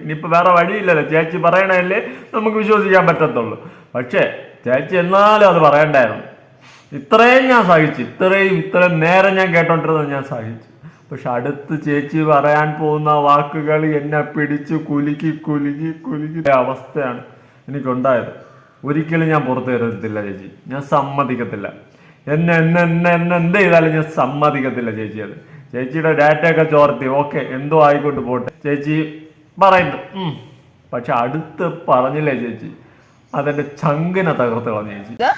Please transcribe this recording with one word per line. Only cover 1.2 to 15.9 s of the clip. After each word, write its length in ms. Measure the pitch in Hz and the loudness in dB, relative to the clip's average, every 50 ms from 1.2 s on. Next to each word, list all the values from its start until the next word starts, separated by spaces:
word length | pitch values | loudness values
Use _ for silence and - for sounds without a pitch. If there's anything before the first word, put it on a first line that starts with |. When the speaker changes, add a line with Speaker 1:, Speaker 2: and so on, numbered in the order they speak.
| 165 160 170 170 | 0 0 -2 -2
Speaker 1:
പറയണല്ലേ 640 | 160 165 175 185 196 190 185 180 180 180 190 220 - 247 247 - - - - | 0 2 2 2 2 2 2 0 0 0 -2 -4 -4 -6 -10 -16 -14 -8 -6
നമുക്ക് 220 | 233 214 220 214 214 | -4 -2 -2 -2 -2
വിശ്വസിക്കാൻ 460 | 208 202 214 208 208 185 190 190 170 170 | 0 2 2 2 4 4 4 4 4 4
പറ്റത്തുള്ളൂ. 500 | 160 147 160 139 120 123 113 110 104 - - - - - - _ - | 2 2 0 0 0 -2 -4 -4 -8 -12 -14 -18 -20 -20 -18 _ -8
പക്ഷേ 280 | 120 127 123 - 190 143 - - - - - - - - | -8 -6 -4 -2 0 0 0 -2 -8 -16 -20 -20 -10 -4
ചേച്ചി 300 | 120 127 135 151 160 190 180 170 | -2 -2 0 0 0 -2 -2 0
എന്നാലും 440 | 175 190 196 202 208 214 208 208 196 | 2 4 4 6 6 6 6 6 6
അത് 80 | 170 170 160 147 | 6 6 6 6
പറയണ്ടായിരുന്നു. 560 | 143 147 156 156 147 135 123 107 104 - - - - - _ _ _ _ - - - - _ _ 143 143 | 6 4 4 4 4 2 2 2 0 -6 -12 -16 -20 -20 _ _ _ _ -20 -20 -20 -20 _ _ -14 -14
ഇത്രയും 480 | - - 214 220 233 240 247 262 262 262 | -2 2 4 6 6 6 6 4 4 4
ഞാൻ 120 | 254 233 208 180 | 4 4 4 4
സഹിച്ചു, 300 | 175 160 156 147 - 127 | 4 4 4 2 0 -4
ഇത്രയും, 540 | 120 117 - - 185 185 190 196 196 190 185 165 151 | -8 -8 -4 -2 0 2 2 2 2 2 0 0 -2
ഇത്രയും 360 | - - 180 180 180 170 160 156 | -2 2 2 2 2 2 2 2
നേരം 300 | 165 180 190 190 196 190 | 4 4 4 4 4 2
ഞാൻ 180 | 190 190 180 165 | 2 0 2 2
കേട്ടോണ്ടിരുന്നത് 540 | 170 165 151 165 160 147 160 160 156 151 143 139 | 2 2 2 0 0 0 0 0 0 -2 -2 -4
ഞാൻ 80 | 139 135 | -6 -6
സഹിച്ചു. 440 | - 143 120 110 110 113 113 - - _ _ - 160 - _ _ - | -8 -8 -10 -10 -10 -12 -14 -18 -20 _ _ -20 -20 -20 _ _ -16
പക്ഷെ 180 | 147 135 - 135 | -14 -10 -8 -6
അടുത്ത് 440 | 120 120 120 143 139 143 - - 156 147 - | -4 -4 -4 -4 -6 -8 -8 -8 -8 -6 -4
ചേച്ചി 340 | 147 143 147 143 147 - 160 156 156 151 | -2 -2 -2 -2 -2 -2 -2 2 2 2
പറയാൻ 360 | 139 143 147 147 151 151 156 151 156 | 4 4 2 2 2 2 0 -2 -2
പോകുന്ന 320 | 156 151 151 151 151 151 | -2 -2 -2 0 0 0
വാക്കുകൾ 760 | 151 147 143 143 143 147 147 147 - 156 147 151 156 156 156 | 0 2 4 4 4 4 2 0 -4 -4 -2 0 0 0 0
എന്നെ 360 | 156 151 147 143 147 151 151 | 0 -2 -2 -2 -2 -2 -2
പിടിച്ച് 520 | 143 - - 151 147 143 147 147 147 - 160 | -4 -4 -4 -4 -2 -2 -4 -6 -6 -4 -6
കുലുക്കി, 580 | 156 156 - 147 143 143 147 147 147 170 160 151 151 - 160 | -4 -4 -4 -2 -2 -2 -2 -4 -4 -4 -4 -4 -4 -6 -4
കുലുക്കി, 440 | 151 147 143 143 143 143 160 160 | -4 -2 -4 -4 -6 -6 -6 -8